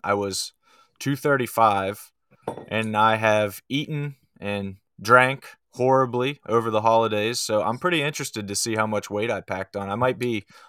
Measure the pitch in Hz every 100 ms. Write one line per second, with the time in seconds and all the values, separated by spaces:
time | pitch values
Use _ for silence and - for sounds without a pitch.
0 | - 101 101 92 - - _ _ _ _
1 | 135 139 151 139 120 - 113 101 95 101
2 | - _ _ _ - - - 107 110 107
3 | 110 110 110 107 107 - - 135 - 151
4 | 143 139 _ _ 101 101 98 98 _ -
5 | 98 123 127 135 - - _ - 127 131
6 | 131 120 127 143 - 117 113 107 113 113
7 | 113 107 107 123 - 107 90 120 180 170
8 | 143 143 139 110 101 101 - 110 107 107
9 | - 104 113 101 - 95 95 101 98 104
10 | 127 127 123 113 - -